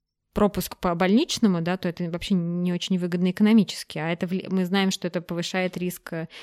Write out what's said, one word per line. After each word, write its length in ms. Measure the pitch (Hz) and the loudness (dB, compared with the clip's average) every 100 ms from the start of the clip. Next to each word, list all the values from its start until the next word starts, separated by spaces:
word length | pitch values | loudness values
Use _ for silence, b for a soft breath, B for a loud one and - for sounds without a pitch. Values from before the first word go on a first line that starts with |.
| _ _ _ | _ _ _
пропуск 440 | - 202 - - - | 0 0 0 -6 -4
по 160 | 185 | -2
больничному, 680 | 170 185 220 339 - 214 175 | 2 4 4 2 2 2 2
да, 160 | 165 185 | 0 -2
то 120 | 180 | -4
это 200 | 170 175 | -4 -6
вообще 240 | 170 - 190 | -6 -2 0
не 360 | 170 175 175 | 0 -2 -2
очень 280 | 175 - 185 | -2 -2 -2
выгодно 320 | 175 180 180 | 0 0 0
экономически, 680 | 180 214 226 190 - - 160 | 4 6 6 4 -2 -10 -6
а 120 | 160 | -4
это 140 | 170 180 | -2 -2
вли-, 200 | 185 - | -4 -2
мы 160 | 185 175 | -2 0
знаем, 260 | 196 190 | 2 2
что 160 | - 180 | 0 -4
это 140 | 175 | -4
повышает 540 | 165 170 170 185 185 180 | -4 -6 -4 -2 -4 -2
риск, 360 | 180 - - | -6 -6 -8
э, 140 | 165 160 B | -8 -8 B